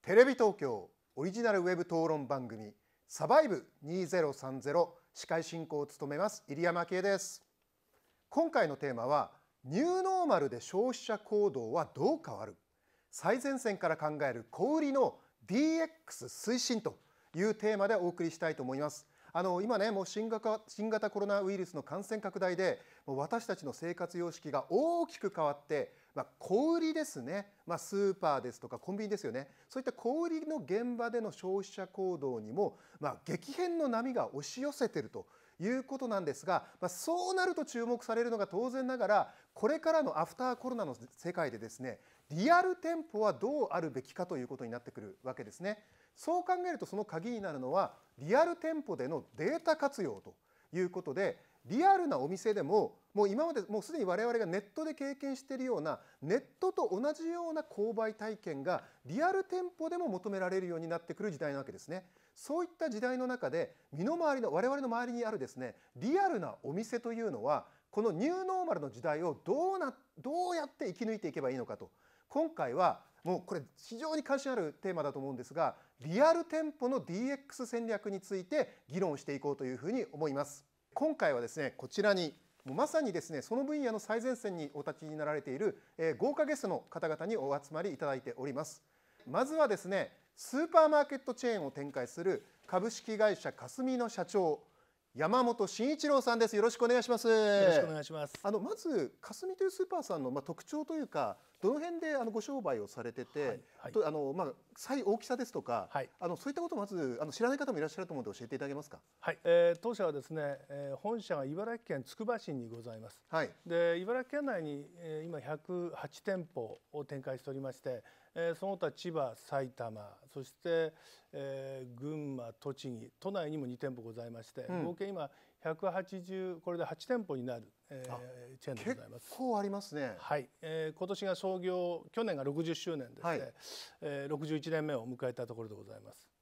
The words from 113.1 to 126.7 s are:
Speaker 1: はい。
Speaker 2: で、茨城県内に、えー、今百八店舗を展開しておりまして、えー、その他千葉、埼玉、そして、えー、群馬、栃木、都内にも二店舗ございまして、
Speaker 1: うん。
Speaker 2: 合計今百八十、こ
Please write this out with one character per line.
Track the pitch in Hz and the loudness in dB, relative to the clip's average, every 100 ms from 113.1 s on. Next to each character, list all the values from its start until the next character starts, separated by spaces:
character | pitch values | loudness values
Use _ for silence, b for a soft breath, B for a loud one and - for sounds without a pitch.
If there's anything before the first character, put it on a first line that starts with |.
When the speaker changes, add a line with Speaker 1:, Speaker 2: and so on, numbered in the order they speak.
| - _ | -20 _
Speaker 1:
は | 160 | 0
い。 | 147 - 175 | 0 -6 -2
Speaker 2:
で、 | 170 170 170 | 2 4 2
茨 | 185 247 | 0 -4
城 | 254 285 | -2 -4
県 | 285 | -2
内 | 202 | -2
に、 | 156 143 147 170 | -4 -8 -10 -14
え | 165 156 165 | -8 -8 -6
ー、 | |
今 | 160 | -8
百 | 123 151 - 180 175 | -6 -8 -6 -6 -4
八 | - 156 - | -8 -12 -8
店 | - 190 160 - | -4 -4 -4 -8
舗 | 113 - _ | -8 -10 _
を | 147 | -10
展 | 139 143 | -8 -8
開 | 131 131 | -6 -8
し | |
て | - | -8
お | |
り | 135 | -8
ま | 135 | -8
し | 123 | -8
て、 | 139 123 B B B | -8 -8 B B B
え | - 170 | -4 -4
ー、 | 160 | -2
そ | 190 | -6
の | 190 | -4
他 | 160 | -4
千 | - 175 | -4 -6
葉、 | 160 135 113 | -2 -2 -4
埼 | - 139 135 | -4 -2 -2
玉、 | - 117 107 104 - _ | -6 -10 -8 -16 -20 _
そ | 139 | -14
し | 131 _ | -14 _
て、 | 175 165 160 160 B B B | 0 2 0 -4 B B B
え | 147 139 135 135 135 127 | -10 -8 -8 -8 -10 -12
ー、 | 120 | -10
群 | 143 156 147 | -8 -6 -6
馬、 | 135 117 | -8 -10
栃 | - 143 135 135 | -10 -10 -8 -8
木、 | 117 113 _ | -8 -12 _
都 | 190 | -6
内 | 202 151 | -4 -4
に | 156 | -4
も | 127 | -6
二 | 123 | -6
店 | 143 | -6
舗 | 123 | -6
ご | 113 | -12
ざ | 113 117 | -10 -12
い | |
ま | 117 | -12
し | 110 | -14
て、 | - | -12
Speaker 1:
う | 127 | -6
ん。 | 180 160 | -4 -4
Speaker 2:
合 | 170 | -4
計 | 196 | -6
今 | 190 147 b b b | -6 -8 b b b
百 | 160 160 196 | -6 -2 -2
八 | 175 185 190 | -2 -6 -10
十、 | 180 190 185 170 | -8 -6 -6 -6
こ | 175 | -6